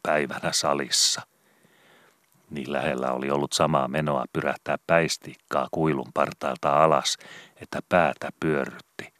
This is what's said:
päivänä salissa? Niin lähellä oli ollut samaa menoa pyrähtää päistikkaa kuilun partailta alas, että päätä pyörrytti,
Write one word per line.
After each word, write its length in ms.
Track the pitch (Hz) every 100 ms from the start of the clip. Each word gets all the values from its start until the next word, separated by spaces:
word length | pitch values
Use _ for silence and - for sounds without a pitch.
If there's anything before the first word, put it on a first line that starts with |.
päivänä 480 | - 78 69 - 82
salissa? 720 | - 78 71 65 - - - - _ _ _ _ _ _ _ _ _ _ _ _
Niin 240 | 76 65
lähellä 380 | 69 76 64 65
oli 200 | 64 67
ollut 220 | 71 71
samaa 340 | - 78 76 65
menoa 380 | 71 76 69 -
pyrähtää 440 | 82 73 67 - 73 -
päistikkaa 800 | 85 80 - - 67 _ 73 65
kuilun 400 | - 80 69 62
partailta 680 | - 71 - 76 64 76 71
alas, 340 | 80 71 - - - - - _
että 180 | 78 76 -
päätä 400 | 92 78 - 76 -
pyörrytti, 760 | 82 73 64 - - - - _